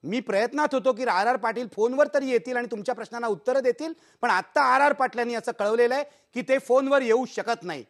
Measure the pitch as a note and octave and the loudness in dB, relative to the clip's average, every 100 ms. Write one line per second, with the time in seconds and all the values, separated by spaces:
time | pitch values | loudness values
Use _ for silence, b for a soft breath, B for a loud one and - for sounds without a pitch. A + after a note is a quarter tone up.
0 | C3+ A3+ - G3+ A#3 C#4 D4+ C4+ A#3+ A3+ | -4 -6 -2 -2 0 0 0 0 -2 -2
1 | B3 F#3 G#3+ B3+ A3+ A3+ B3 - A3+ C4 | 0 0 2 0 -2 -4 -8 -2 -2 2
2 | D4 D4 C4+ A#3+ A#3 B3 B3 A3+ G#3 A#3 | 2 2 0 -2 0 -6 -4 -8 -6 -6
3 | A3 A#3 A#3 G3 - C4 B3+ A#3+ D#4 E4 | -8 -8 -6 -4 -2 0 0 -2 -4 -10
4 | b b B3 F#3 - - C4+ B3+ C#4+ C#4+ | b b 0 0 0 0 4 4 4 2
5 | C4 A#3 A#3+ A#3 A3+ A3+ G#3 A3+ A#3+ C4 | -2 -2 -4 -4 -6 -2 -2 2 2 2
6 | D4 _ _ A#3+ B3+ C4+ - B3+ C4+ C#4 | -4 _ _ -10 -2 -2 2 2 4 2
7 | B3+ A3+ B3+ - F#3+ A#3 F3 D3+ A2+ | 4 2 0 -6 -4 -4 -6 -10 -12